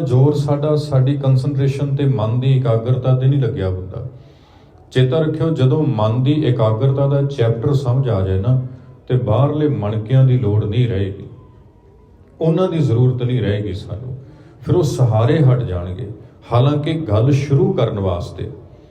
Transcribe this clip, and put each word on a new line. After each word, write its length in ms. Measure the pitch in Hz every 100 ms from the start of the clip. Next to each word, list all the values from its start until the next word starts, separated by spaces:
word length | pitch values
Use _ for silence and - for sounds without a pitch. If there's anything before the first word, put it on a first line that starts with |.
ਜ਼ੋਰ 300 | 139 123 143
ਸਾਡਾ, 420 | 143 143 143 151 151
ਸਾਡੀ 420 | - 131 131 143
ਕਨਸੈਂਟਰੇਸ਼ਨ 800 | 135 127 147 135 135 - 139 -
ਤੇ 100 | 139
ਮਨ 340 | 107 110 123
ਦੀ 180 | 135 131
ਇਕਾਗਰਤਾ 600 | 117 113 120 127 127 131
ਤੇ 100 | 135
ਨਹੀਂ 140 | 143
ਲੱਗਿਆ 280 | 117 95 92
ਹੁੰਦਾ। 380 | 90 92 - - - - - - - - - -
ਚੇਤਾ 260 | 131 127 160
ਰੱਖਿਓ, 300 | 156 - 165
ਜਦੋਂ 340 | 127 127 156
ਮਨ 400 | 143 107 110 120
ਦੀ 80 | 131
ਇਕਾਗਰਤਾ 760 | 151 127 110 110 107 135 131 139
ਦਾ 140 | 139
ਚੈਪਟਰ 520 | 139 - 113 113 117
ਸਮਝ 360 | 135 123 127 117
ਆ 180 | 110 98
ਜਾਏ 120 | 95
ਨਾ, 220 | 113 131 - - - - -
ਤੇ 100 | 127
ਬਾਹਰਲੇ 500 | 104 113 143 151 147
ਮਣਕਿਆਂ 560 | 107 101 110 - 131
ਦੀ 140 | 131 123
ਲੋੜ 280 | 101 104 104
ਨਹੀਂ 220 | 117 117
ਰਹੇਗੀ, 400 | 95 95 - - - - - - - - - - - - -
ਉਹਨਾਂ 280 | 160 175 185
ਦੀ 80 | 165
ਜ਼ਰੂਰਤ 460 | 127 117 127 -
ਨਹੀਂ 180 | 120 123
ਰਹੇਗੀ 320 | 101 104 104
ਸਾਨੂੰ। 440 | 92 - 87 - - - - - -
ਫਿਰ 140 | - 175
ਉਹ 80 |
ਸਹਾਰੇ 560 | 151 - 120 107 120 160
ਹਟ 200 | 131 123
ਜਾਣਗੇ। 520 | 92 90 90 92 98 - - - -
ਹਾਲਾਂਕਿ 400 | 117 143 147 160
ਗੱਲ 380 | 160 104 104 131
ਸ਼ੁਰੂ 420 | 139 - 139 196
ਕਰਨ 260 | 180 113 101
ਵਾਸਤੇ 520 | 95 87 87 85 85 - - - -